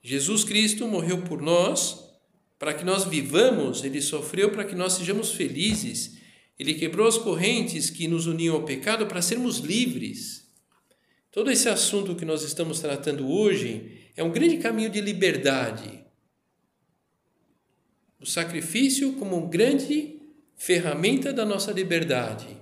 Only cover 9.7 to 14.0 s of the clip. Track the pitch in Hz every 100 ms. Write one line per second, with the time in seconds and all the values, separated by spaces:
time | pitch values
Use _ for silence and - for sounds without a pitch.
9.7 | 214 247 - 104 - - - _ _ _
10.7 | _ _ _ _ _ _ 202 226 240 240
11.7 | 202 - 202 196 175 160 156 147 - 160
12.7 | 165 151 139 151 143 135 175 214 165 120
13.7 | 107 - -